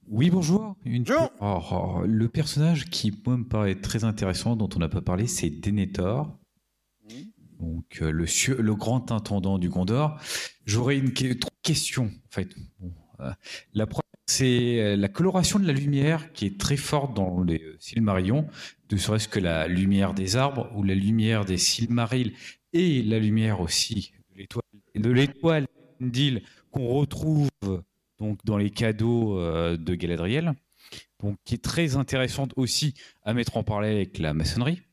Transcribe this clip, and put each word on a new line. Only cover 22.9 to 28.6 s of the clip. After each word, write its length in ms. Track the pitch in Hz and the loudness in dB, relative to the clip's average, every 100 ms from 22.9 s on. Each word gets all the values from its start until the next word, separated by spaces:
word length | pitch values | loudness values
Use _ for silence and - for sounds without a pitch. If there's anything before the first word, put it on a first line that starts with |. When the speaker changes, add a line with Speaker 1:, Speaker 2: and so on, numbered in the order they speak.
| 139 | 2
Speaker 1:
la 160 | 107 110 | 2 2
lumière 420 | 107 110 110 98 | 4 4 2 0
aussi 520 | 85 - - 110 - _ _ | 0 0 -2 -4 -6 _ _
de 60 | 92 | -20
l'étoile, 260 | 98 117 - 104 _ | -10 -10 -10 -18 _
de 160 | 104 110 | -2 2
l'étoile 560 | 127 139 139 165 160 135 _ _ _ | 4 2 2 0 2 0 _ _ _
Elendil 420 | 127 120 143 120 - - _ | -4 0 0 0 -6 -20 _
qu'on 180 | 139 120 | -6 -2
retrouve 600 | 131 143 - 156 156 139 - 98 92 - _ _ _ | 0 0 -2 -2 2 0 -2 -4 -4 -8 _ _ _
donc 180 | 107 101 | -6 -4
dans 120 | 107 | -2
les 140 | 104 | 0